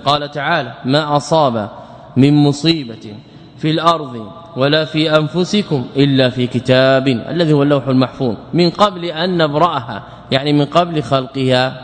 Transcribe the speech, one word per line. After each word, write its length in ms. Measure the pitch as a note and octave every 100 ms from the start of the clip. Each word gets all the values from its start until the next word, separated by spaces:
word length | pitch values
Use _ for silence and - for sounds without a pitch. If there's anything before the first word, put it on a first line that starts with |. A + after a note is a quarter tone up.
| C#3+
قال 260 | D3 C#3+
تعالى: 400 | D3 C#3+ E3+ B2 A#2+ B2+
"ما 300 | C#3+ D3+ D3
أصاب 520 | - D#3+ C#3 A2+ G2+ - - - - B2
من 160 | C#3
مصيبة 800 | D3 C#3+ C#3+ D#3+ E3 A#2+ A2 G#2+ G#2 - - - -
في 140 | D#3
الأرض 560 | D#3 E3 E3 C#3 A#2+ G#2 - - B2
ولا 280 | C#3 D#3 D3+
في 320 | D#3 D#3 D#3
أنفسكم 680 | D3+ E3+ F3+ G#3 - C#3+ B2 C3+
إلا 340 | C#3+ C3 B2+
في 180 | A#2+ B2
كتاب"، 600 | A#2+ B2+ B2+ C3 C3+ C3+
الذي 460 | A#2 - D#3+ E3
هو 100 | D3
اللوح 240 | C#3+ C#3 B2
المحفوظ، 480 | C3 B2 - B2+ G2 -
"من 160 | D3+ F3
قبل 360 | - G#3 F3+ E3+
أن 320 | D#3 F#3 F3
نبرأها"، 680 | D#3 D3 E3+ D3 A#2+ A2+ - - -
يعني 220 | C3 D3
من 120 | D3 C#3+
قبل 380 | E3+ F3 D#3
خلقها، 800 | B2 C3+ B2+ C3+ B2+ B2+ C3 C#3